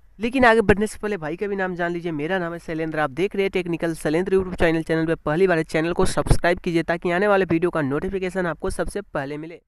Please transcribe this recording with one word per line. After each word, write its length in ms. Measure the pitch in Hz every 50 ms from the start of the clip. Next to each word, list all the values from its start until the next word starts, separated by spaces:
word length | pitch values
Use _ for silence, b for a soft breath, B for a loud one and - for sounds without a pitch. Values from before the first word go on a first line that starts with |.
| _ - - -
लेकिन 260 | 202 247 240 269 254
आगे 160 | 233 226 226
बढ़ने 240 | 208 185 208 190 214
से 120 | 208 - -
पहले 140 | - 208 208 180
भाई 180 | 156 147 165
का 100 | 175 214
भी 100 | 202 202
नाम 180 | 196 190 185 180
जान 180 | 170 175 170
लीजिए। 200 | 175 170 165 175 165
मेरा 240 | 143 147 160 190 190
नाम 140 | 175 165
है 60 | 170 170
शैलेंद्र, 400 | - - 165 160 160 160 156 156
आप 120 | 151 143
देख 240 | 127 170 185 208 -
रहे 80 | 196 196
हैं 60 | 196
टेक्निकल 420 | - 190 175 175 165 156 175 165 160
शैलेंद्र 400 | - - 160 151 170 190 196 190
YouTube 240 | 190 190 185 180 -
चैनल। 240 | 185 165 160 165
चैनल 240 | 160 - 160 160 160
पे 80 | 160 160
पहली 300 | - - 151 151 165 190
बार 120 | 185 175 160
है, 60 | 160
चैनल 260 | - - 160 156 170
को 140 | 170 - - -
सब्सक्राइब 500 | - 165 143 - - - - 170 180 190
कीजिए 240 | - 185 165 165 160
ताकि 260 | - 170 170 - 180
आने 160 | 170 180 202 208
वाले 160 | 202 190 190
वीडियो 240 | 160 165 165 175 175
का 120 | - 165 147
नोटिफिकेशन 640 | 131 139 156 170 190 190 190 190 180 170 190 180
आपको 240 | 170 151 - - 190
सबसे 280 | - - 170 - - 202 196
पहले 320 | - - 156 135 139 147 147
मिले। 220 | 156 165 170 - _